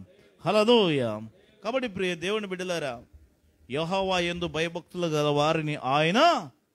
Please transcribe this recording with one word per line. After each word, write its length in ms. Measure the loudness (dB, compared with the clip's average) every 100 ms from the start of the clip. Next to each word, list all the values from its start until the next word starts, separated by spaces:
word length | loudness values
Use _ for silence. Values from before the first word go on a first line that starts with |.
| -12 -20 _ _ 0
హల్లెలూయా. 760 | 2 6 6 4 2 0 -4 -10 -18 _ _
కాబట్టి 240 | -6 -4 -4
ప్రియ 260 | -4 -6
దేవుని 320 | -4 -4 -6 -6
బిడ్డలారా, 560 | -8 -6 -4 -6 -8 -14 -20 -20 _ _ _ -8
యెహోవా 500 | -6 -2 -2 0 0
యందు 260 | 0 -2 -4
భయభక్తులు 580 | -2 -4 -4 -10 -4 0
గల 220 | 2 2
వారిని 460 | 4 2 2 -2
ఆయన 760 | -4 0 2 4 4 4 4 -2 -14 _